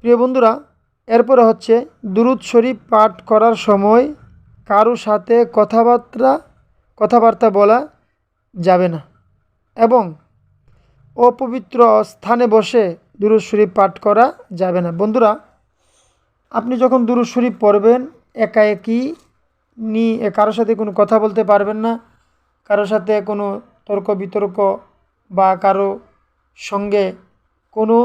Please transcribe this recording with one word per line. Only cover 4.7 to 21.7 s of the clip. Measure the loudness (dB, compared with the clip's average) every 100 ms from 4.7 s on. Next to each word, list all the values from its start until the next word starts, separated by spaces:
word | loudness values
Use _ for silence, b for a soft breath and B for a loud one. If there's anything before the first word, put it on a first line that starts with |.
| 2 2 0
সাথে | -4 -4 0 0 2
কথাবার্তা, | 0 0 2 2 0 -2 -2 0 0 _ _ _ _ _ _
কথাবার্তা | 0 2 2 2 0
বলা | 2 2 2 -2 _ _ _ _ _ _
যাবে | -6 0 2 0
না | -4 -14 _ _ _ _ _ _ -2
এবং | 2 2 0 -10 _ _ _ _ _ _ _ _ _ 0
অপবিত্র | 0 0 -8 -8 -10 0 2 2
স্থানে | 0 _ -4 -2 2
বসে | 2 2 -2 -2 -6 _ _
দুরূদ | 0 0 0
শরীফ | -2 0
পাঠ | 2 0 0
করা | -2 2 2 0 -18
যাবে | -8 -4 -4
না। | -4
বন্ধুরা, | -4 -2 2 0 0 _ _ _ _ _ _ _ _ _ _ _
আপনি | -10 -6 -2
যখন | 0 0 0
দুরূদ | -2 -2
শরীফ | -2 -4 0
পড়বেন, | 2 2 2 0 -2 _ _
একাএকি | -6 -4 0 0 0 -4 -6 -6 -12 _ _ _ _ _ -14
নি-, | -6 -2 -2 -2 -4
কারো | -2 -2
সাথে | 0 -2
কোনো | -2 -4
কথা | -2 0 2
বলতে | 0 -2
পারবেন | 0 2 0